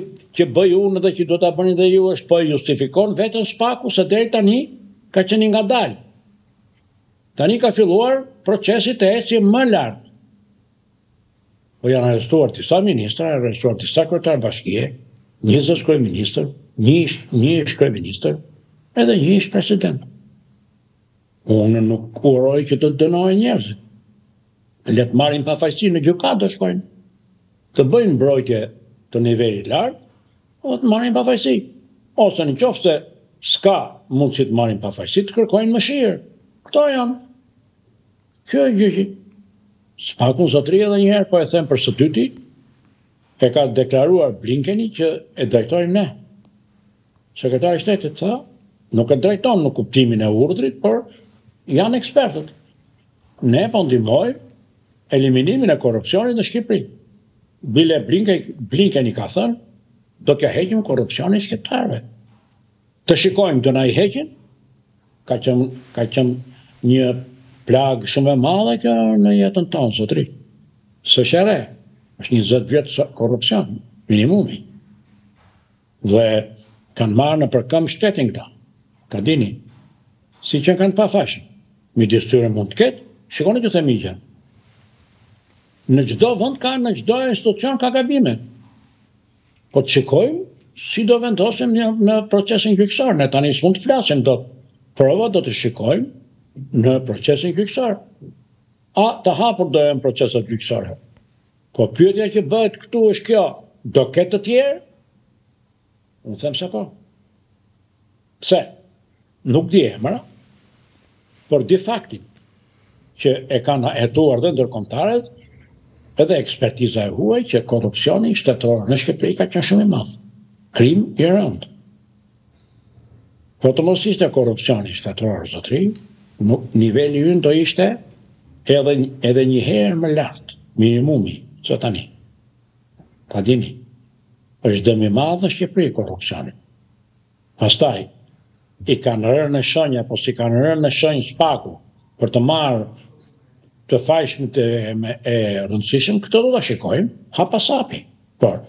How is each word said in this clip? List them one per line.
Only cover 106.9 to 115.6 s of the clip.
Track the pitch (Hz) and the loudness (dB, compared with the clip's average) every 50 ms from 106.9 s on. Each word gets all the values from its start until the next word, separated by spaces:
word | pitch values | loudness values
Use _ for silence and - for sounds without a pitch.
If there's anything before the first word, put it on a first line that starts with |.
| - _ _ _ _ _ _ _ _ _ _ _ _ _ _ _ _ _ _ _ _ _ _ _ _ _ _ _ _ - | -14 _ _ _ _ _ _ _ _ _ _ _ _ _ _ _ _ _ _ _ _ _ _ _ _ _ _ _ _ -8
Pse? | - - 190 165 - - - _ _ _ _ _ _ _ _ _ _ _ _ _ - | 0 0 0 0 0 -4 -16 _ _ _ _ _ _ _ _ _ _ _ _ _ -4
Nuk | 131 123 160 170 170 | 0 0 0 0 2
di | 170 190 139 | 2 2 2
emra, | 107 - 104 110 143 214 247 - - _ _ _ _ _ _ _ _ _ _ _ _ _ _ _ _ _ _ _ _ _ _ _ - | 2 -2 -6 -6 -6 -6 -6 -10 -16 _ _ _ _ _ _ _ _ _ _ _ _ _ _ _ _ _ _ _ _ _ _ _ -2
por | 147 139 120 | -2 0 2
di | 135 185 | 2 0
faktin | 185 - 214 233 208 - - 113 101 - _ _ _ _ _ _ _ _ _ _ _ _ _ _ _ _ _ _ - | 0 0 -2 -6 -6 -8 -12 -18 -18 -20 _ _ _ _ _ _ _ _ _ _ _ _ _ _ _ _ _ _ -2
që | - 139 127 - 131 - | 0 0 0 0 -4 -4
e | 139 120 | -4 -2
kanë | - 147 143 135 120 143 - | -2 -2 -2 -2 -2 -4 -2
hetuar | 117 117 117 117 147 156 147 127 117 | -2 -4 -2 0 2 2 2 2 2
dhe | 143 175 151 | 0 -2 0
ndërkombëtarët, | 131 127 - - 107 101 - - 139 165 208 233 240 240 - - - - - _ - | 0 -2 -2 -4 -10 -10 -8 -4 -4 -2 -2 -2 -2 -4 -6 -20 -20 -20 -20 _ -20